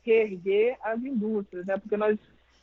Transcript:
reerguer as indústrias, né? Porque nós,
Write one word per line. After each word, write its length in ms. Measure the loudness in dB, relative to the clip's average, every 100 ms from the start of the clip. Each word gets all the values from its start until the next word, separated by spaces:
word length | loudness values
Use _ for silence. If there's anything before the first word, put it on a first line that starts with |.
reerguer 760 | 2 4 2 -2 0 2 2 0
as 160 | -4 -6
indústrias, 680 | -4 -4 -2 -4 -6 -8
né? 140 | -6 -6
Porque 180 | -2 0
nós, 220 | 2 0 _ _ _ _